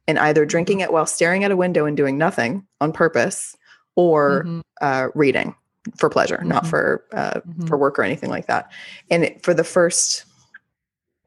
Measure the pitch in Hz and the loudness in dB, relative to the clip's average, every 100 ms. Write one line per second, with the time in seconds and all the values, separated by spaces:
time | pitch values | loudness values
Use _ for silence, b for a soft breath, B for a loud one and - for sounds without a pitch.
0 | - 156 151 151 151 170 170 196 185 165 | -2 2 4 4 2 0 0 0 2 0
1 | 151 - 170 185 202 190 180 165 151 147 | 0 0 0 2 0 0 2 2 0 0
2 | 143 139 160 - 120 190 - - 151 160 | 0 2 0 0 -2 -4 -8 -4 -4 0
3 | 165 120 127 - - - b b b - | 0 2 0 -2 -12 -16 b b b 2
4 | 175 156 143 139 175 165 - - 143 131 | 4 4 4 2 -2 -8 -12 -6 -2 -2
5 | 131 147 143 - - - _ _ - - | -2 0 2 2 -2 -8 _ _ -16 0
6 | 156 - - - 170 - 165 165 - - | 0 2 0 -2 -2 0 0 0 0 -2
7 | - 214 - - 175 165 165 147 139 135 | -4 -6 -4 -6 -10 -10 -4 0 0 0
8 | 101 139 127 - - 120 - B B B | -2 -2 -6 -6 -2 -4 -4 B B B
9 | B 170 165 - - 165 170 - 170 - | B 0 0 -2 -2 0 2 2 2 0
10 | - - - _ _ - _ _ _ _ | -2 -4 -10 _ _ -20 _ _ _ _
11 | _ _ | _ _